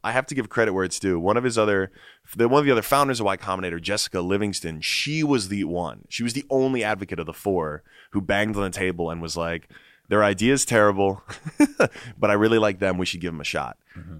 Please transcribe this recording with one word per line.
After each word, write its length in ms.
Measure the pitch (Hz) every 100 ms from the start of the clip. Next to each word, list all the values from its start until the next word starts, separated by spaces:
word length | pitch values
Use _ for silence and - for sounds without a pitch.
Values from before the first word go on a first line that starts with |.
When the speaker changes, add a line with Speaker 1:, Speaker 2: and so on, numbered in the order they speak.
Speaker 1:
I 80 | 107
have 140 | 123 131
to 100 | 135
give 120 | 107
credit 240 | - 110
where 120 | 92
it's 160 | 92 -
due. 180 | 98 85
One 180 | 90 113
of 60 |
his 160 | 123 113
other, 320 | 107 98 95 - - - - -
the, 120 | 120
one 120 | 139
of 60 | 143
the 40 |
other 120 | 117
founders 360 | - 139 143 117
of 80 | 101
Y 100 | 95
Combinator, 440 | 101 95 92 85
Jessica 400 | 85 104 - 92
Livingston, 600 | 90 98 104 92 82 80
she 420 | - - 143 156
was 240 | 147 131 95
the 160 | 101
one. 400 | 80 87 82 50 -
She 140 | -
was 100 | 120
the 100 | 123 143
only 360 | 135 131 127
advocate 340 | 107 101 98 85
of 80 | 80
the 60 |
four 500 | 82 101 92 78 76 - _ _
who 80 | 101
banged 340 | 95 101 107
on 80 | 101
the 80 | 95
table 400 | 87 92 87 82
and 100 | 82
was 160 | 82 85
like, 320 | 82 85 - - _ _ -
"Their 140 | 104
idea 300 | 104 98 117
is 120 | 139
terrible, 600 | - 117 104 98 98 98 - - 156 - 294
<laughs> 480 | - - - 120 -
but 120 | 104
I 40 |
really 240 | 101 110 113
like 200 | 107 92
them. 200 | 98 90
We 80 | 92
should 140 | 87
give 120 | 85
them 80 | 80
a 40 |
shot." 340 | 73 80 64 - _ -
Speaker 2:
Mm-hmm. 200 | 80 80